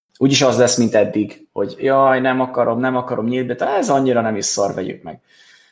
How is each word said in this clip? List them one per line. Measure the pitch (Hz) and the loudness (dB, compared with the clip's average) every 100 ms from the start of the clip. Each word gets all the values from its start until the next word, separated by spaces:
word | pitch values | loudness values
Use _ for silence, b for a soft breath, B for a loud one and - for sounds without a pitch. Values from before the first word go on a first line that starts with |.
| _ - | _ 0
Úgyis | 135 139 | 2 4
az | 135 113 | 2 4
lesz, | 120 - | 2 2
mint | 113 107 | 2 2
eddig, | 101 107 104 - _ | 2 0 -6 -8 _
hogy | 98 101 - | -8 -6 -4
jaj, | 135 135 135 131 | 0 4 4 2
nem | 131 127 | 0 0
akarom, | 127 127 120 117 | -2 0 0 0
nem | 127 127 | -2 -2
akarom | 123 117 113 | -4 -4 -2
nyílt | 127 123 | -2 -4
béta, | 123 240 | -4 -2
ez | 392 269 | -2 0
annyira | 139 131 117 | 0 2 0
nem | 113 104 | 0 -2
is | - | -4
szar, | - 98 | -2 -2
vegyük | 87 92 - | -4 -8 -10
meg. | 82 - _ b b b b | -14 -18 _ b b b b